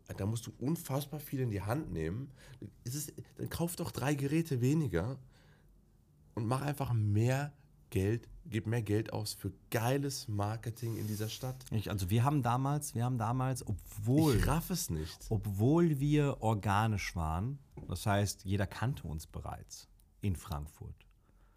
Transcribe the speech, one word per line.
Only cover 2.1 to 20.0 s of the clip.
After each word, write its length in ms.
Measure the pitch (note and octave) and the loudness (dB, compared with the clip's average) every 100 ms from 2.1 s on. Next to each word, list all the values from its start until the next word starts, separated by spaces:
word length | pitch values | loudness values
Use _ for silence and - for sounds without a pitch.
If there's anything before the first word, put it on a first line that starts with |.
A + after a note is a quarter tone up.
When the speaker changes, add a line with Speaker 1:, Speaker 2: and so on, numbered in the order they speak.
| A2 C3+ - - - G#2 - | -4 -8 -14 -20 -14 -14 -12
Speaker 1:
Es 100 | A#2+ | -10
ist, 200 | C#3+ - - - - | -8 -8 -12 -16 -10
dann 100 | A#2+ | -8
kauf 280 | - E3+ - | -4 -4 -4
doch 140 | E3 | -6
drei 240 | - B2+ | -2 0
Geräte 460 | C#3+ C3+ D#3 D#3+ B2+ | 0 2 0 0 2
weniger 580 | B2+ D#3+ C3+ E2+ G#2 C3+ - - - - - - _ _ _ _ - | 4 2 2 0 0 -6 -14 -20 -20 -20 -20 -20 _ _ _ _ -12
und 120 | - A2+ | -4 0
mach 140 | C3 | 0
einfach 320 | C#3+ C#3 B2+ | 0 -2 0
mehr 640 | A#2 G#2 G#2 A#2+ C3 D3 - - - - | 2 4 4 4 2 -2 -8 -20 -20 -4
Geld, 400 | F#2+ F#2+ A#2 - - | 2 2 0 -4 -16
gib 220 | - G#2+ G#2+ | -4 -2 0
mehr 160 | A#2+ | 0
Geld 300 | G#2 G#2+ A2 | 2 2 2
aus 200 | G#2+ G#2+ | -4 -4
für 200 | - G2 - - | -4 -6 -6 -2
geiles 580 | A#2 A#2 C#3 C#3 C3 - | 0 2 2 0 -4 -4
Marketing 680 | G#2 G2+ A2+ A#2 A2 A#2 G#2 | -2 -2 -2 -6 -6 -6 -4
in 100 | G#2+ | -4
dieser 220 | G#2 A2 | -4 -4
Stadt. 360 | - C3 C3 - | -4 -8 -8 -4
Speaker 2:
Ich, 180 | G#2+ - | -2 0
also 220 | G2+ F2+ | -2 2
wir 140 | A2+ | 4
haben 180 | C3 D3 | 4 4
damals, 520 | A#2 B2 C3+ D3 D3 A2+ | 2 2 2 0 -2 -2
wir 80 | |
haben 120 | A#2+ B2+ | 0 0
damals, 480 | A2 B2+ C3 B2+ - | 0 0 0 -2 -4
obwohl 680 | G2+ - G#2 G#2+ C#3 D#3 G#2+ | -6 -6 -4 4 6 6 6
Speaker 1:
Ich 100 | F2 | 4
raff 220 | D#3 - | 2 0
es 200 | F#3 - | -4 -2
nicht. 340 | D#2+ D#2+ - - | -4 -4 -8 -4
Speaker 2:
obwohl 680 | G#2+ G#2+ F#2+ A#2 E3 E3+ C#3 | -2 0 4 6 6 6 4
wir 420 | D3 D3 C#3+ - | 4 4 4 2
organisch 720 | A2 G#2+ G#2 G2 A2+ G2+ - F2+ | 2 2 4 4 4 2 -2 -2
waren, 440 | D#2+ E2 A#2 C#3 - - - | 0 0 -2 -6 -12 -12 -6
das 160 | G2 | -2
heißt, 400 | A2 G2+ G2+ - | 2 2 2 -2
jeder 220 | F#2+ G2+ F#2+ | -2 0 0
kannte 400 | - A#2 D3 D#2 | -2 -4 -2 -6
uns 200 | D#2 - | -8 -8
bereits 600 | - D2 A#1+ - - - - | -10 -10 -10 -14 -18 -20 -20